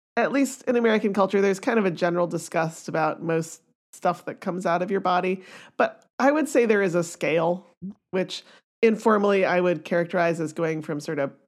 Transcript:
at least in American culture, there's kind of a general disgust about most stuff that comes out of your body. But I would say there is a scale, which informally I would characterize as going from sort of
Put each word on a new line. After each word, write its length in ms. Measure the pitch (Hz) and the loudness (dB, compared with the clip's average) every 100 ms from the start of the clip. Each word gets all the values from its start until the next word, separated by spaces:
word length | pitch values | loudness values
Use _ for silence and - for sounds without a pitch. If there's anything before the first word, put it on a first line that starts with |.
| _ - | _ -2
at 160 | 185 | 0
least 320 | 269 269 - | 2 0 -2
in 120 | - 240 | -2 2
American 360 | 226 214 214 | 2 2 2
culture, 260 | 196 190 196 | 2 2 2
there's 200 | 196 190 | 2 0
kind 180 | - 233 | 0 2
of 80 | 190 | 2
a 40 | |
general 360 | 156 175 175 175 | 0 0 0 -2
disgust 600 | 170 - 170 165 - - | -4 -4 -2 -2 -4 -6
about 340 | 165 156 - | -2 -2 -2
most 400 | 160 165 165 - _ _ _ | -2 -2 -4 -10 _ _ _
stuff 300 | - 180 165 - | -4 -2 -2 -6
that 140 | 135 | -10
comes 260 | 196 175 180 | -8 -4 -2
out 160 | 175 | -2
of 80 | 185 | -2
your 100 | 196 | -2
body. 420 | 185 180 185 190 - - - - | 0 0 0 -4 -8 -20 -8 -2
But 260 | - - _ - | -2 -4 _ 0
I 120 | 262 | 2
would 160 | 302 285 | 2 2
say 180 | 277 233 | 2 4
there 160 | 208 | 2
is 120 | 196 | 2
a 80 | 175 | 0
scale, 640 | 170 - 147 160 165 180 - _ 185 - _ | -2 -4 -2 0 0 -2 -8 _ -16 -16 _
which 320 | 185 185 - - - _ _ | -6 -4 -8 -16 -20 _ _
informally 640 | 226 220 226 214 202 196 170 | 2 4 2 2 4 2 2
I 140 | 180 | 2
would 240 | 180 160 | 2 0
characterize 560 | - 175 170 185 170 170 | -2 -2 0 0 0 0
as 120 | 156 | -4
going 300 | 156 165 160 | -4 -4 -4
from 180 | 151 151 | -6 -8
sort 180 | 156 147 | -6 -4
of 140 | 139 - | -4 -8